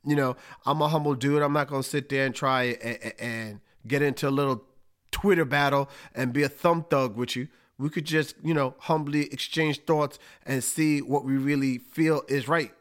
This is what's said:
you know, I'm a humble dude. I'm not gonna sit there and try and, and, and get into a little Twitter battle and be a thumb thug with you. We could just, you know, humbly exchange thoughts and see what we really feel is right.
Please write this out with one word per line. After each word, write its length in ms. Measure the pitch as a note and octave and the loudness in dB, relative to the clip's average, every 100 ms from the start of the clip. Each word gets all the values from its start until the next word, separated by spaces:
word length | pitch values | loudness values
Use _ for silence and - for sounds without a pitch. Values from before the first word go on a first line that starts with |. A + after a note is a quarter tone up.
you 120 | C#3+ D3 | 0 2
know, 200 | C3 B2 - - - | 0 -4 -12 -8 -2
I'm 160 | D3+ | 0
a 60 | D3+ | 2
humble 260 | D#3+ D3 | 2 0
dude. 300 | C3+ C#3+ D3 | 0 2 2
I'm 100 | D3 | 2
not 140 | D3 C#3+ | 0 0
gonna 160 | C#3 | -4
sit 260 | C3 D3 C#3 | -4 -6 -2
there 160 | C3+ C3+ | -2 -2
and 80 | |
try 300 | C3 C3+ C3 B2 A#2+ | 0 0 2 0 -4
and, 160 | A#2 A2+ | -8 -8
and, 100 | A2 - | -10 -8
and 400 | A#2 A2+ A2 G#2 _ _ A2+ | -8 -8 -8 -12 _ _ -4
get 160 | C#3+ | 0
into 260 | C#3+ C3+ C#3+ | 0 0 0
a 40 | |
little 320 | C#3 C#3 A#2+ - - _ _ _ | 0 0 -2 -6 -20 _ _ _
Twitter 340 | - G3+ F3 C#3+ | 0 4 4 4
battle 420 | C#3+ C#3+ C#3 C3+ - - - | 2 2 2 0 -8 -12 -4
and 180 | B2+ | -2
be 80 | B2+ | 2
a 80 | C#3+ | 0
thumb 340 | - F3 E3+ D#3+ | 2 2 2 2
thug 260 | C#3 B2+ G#2 | 2 2 -2
with 200 | B2 B2 | -4 -4
you. 120 | B2+ _ _ - | -8 _ _ -6
We 140 | C#3+ | -4
could 140 | F3 D3 | -4 0
just, 280 | D#3 C3+ - | 0 -2 -4
you 120 | D3+ D#3 | 0 0
know, 180 | C3 B2+ | 0 -4
humbly 460 | - D#3+ C#3+ D3 C#3+ | 0 0 2 0 -2
exchange 600 | C3+ - D#3+ D#3 C#3+ - | -6 -6 0 0 0 0
thoughts 320 | D#3 C#3+ - - - - | 2 2 -4 -20 -18 -4
and 160 | C3+ | -2
see 360 | - - D#3 D3 | -2 0 2 2
what 240 | C3 C#3 C3 | 0 -2 0
we 120 | C3+ | 0
really 400 | C#3 C#3+ C3+ B2 | 2 2 0 -2
feel 460 | - - D#3+ D3+ - | -8 0 2 2 0
is 200 | C#3 A#2+ | -2 0
right. 260 | E3 B2+ - | -2 -2 -12